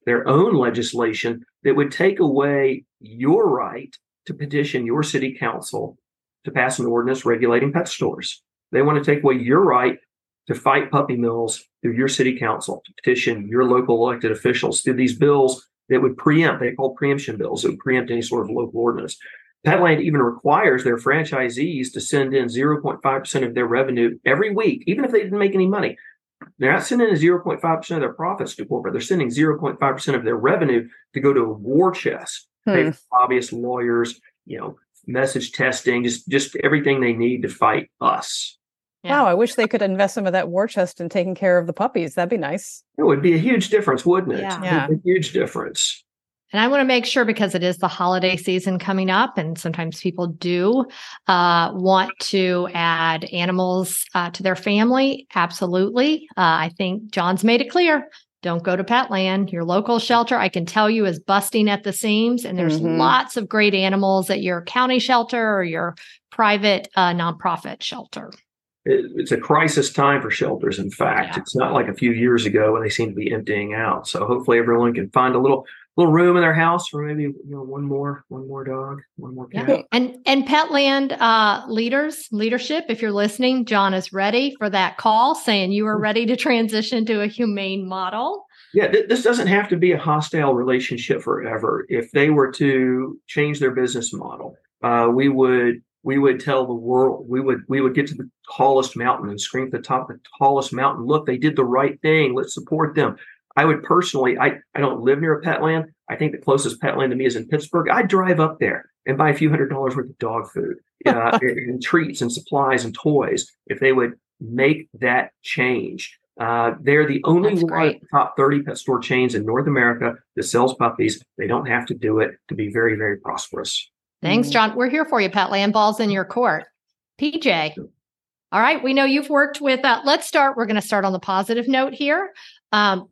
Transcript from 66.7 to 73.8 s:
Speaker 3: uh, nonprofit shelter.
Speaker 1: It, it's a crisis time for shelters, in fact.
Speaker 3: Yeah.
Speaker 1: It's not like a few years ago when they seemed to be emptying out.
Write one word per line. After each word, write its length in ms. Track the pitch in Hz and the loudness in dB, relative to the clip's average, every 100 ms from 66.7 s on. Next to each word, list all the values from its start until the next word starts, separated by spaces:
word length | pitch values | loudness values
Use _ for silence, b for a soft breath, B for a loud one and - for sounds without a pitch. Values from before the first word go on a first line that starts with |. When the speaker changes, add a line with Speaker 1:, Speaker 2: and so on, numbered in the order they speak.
| 190 - - | 0 0 0
Speaker 3:
uh, 160 | 180 | 2
nonprofit 680 | 175 170 165 185 165 - - | 2 -2 -2 -4 -4 -6 -10
shelter. 520 | - - - - - - _ _ _ _ | -10 -10 -14 -16 -16 -20 _ _ _ _
Speaker 1:
It, 200 | - 135 - - | 0 0 0 -6
it's 160 | - | -2
a 40 | - | -2
crisis 560 | - 151 160 151 135 | 2 2 4 2 0
time 300 | - 143 139 | 2 2 2
for 80 | - | -2
shelters, 480 | - 131 - - - | -2 -2 -2 -4 -4
in 120 | - | -6
fact. 440 | - - - 85 | -2 0 0 -2
Speaker 3:
Yeah. 80 | 87 | -6
Speaker 1:
It's 120 | - | -6
not 200 | 127 127 | -2 0
like 140 | 135 117 | 0 -2
a 60 | |
few 180 | 95 120 | 0 0
years 340 | 113 123 117 107 | 2 2 2 2
ago 260 | 107 107 | 2 2
when 80 | 113 | 2
they 80 | 110 | 0
seemed 220 | - 113 | -2 -4
to 60 | 98 | -4
be 180 | 104 | -4
emptying 400 | 113 104 104 104 | -4 -4 -4 -4
out. 340 | 110 | -4